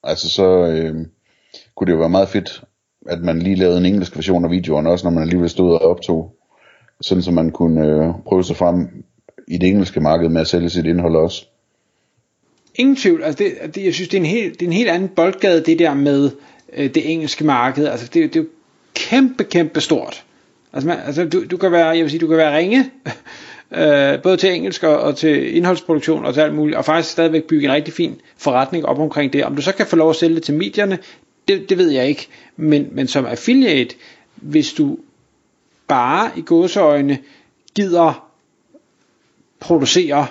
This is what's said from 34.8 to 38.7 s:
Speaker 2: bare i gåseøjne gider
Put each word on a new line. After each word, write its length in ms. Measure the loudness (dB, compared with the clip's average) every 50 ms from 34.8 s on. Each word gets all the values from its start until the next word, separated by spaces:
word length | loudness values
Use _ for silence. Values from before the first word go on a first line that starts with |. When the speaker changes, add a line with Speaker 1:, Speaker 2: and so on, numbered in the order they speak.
| -2 -2 -2 -8 -12 _ _ _ _ _ _ _ _ _ _ _ _ _ _ _ _ -2
Speaker 2:
bare 420 | 0 0 2 2 0 0 0 -2 -6
i 40 | -10
gåseøjne 760 | -2 2 2 2 2 2 2 2 4 4 4 4 2 0 -2 -4 -6 _ _ _ _ _ _ _ _ _ _
gider 560 | -4 -2 0 2 2 2 2 2 -4 -16 _ _ _ _ _ _ _ _ _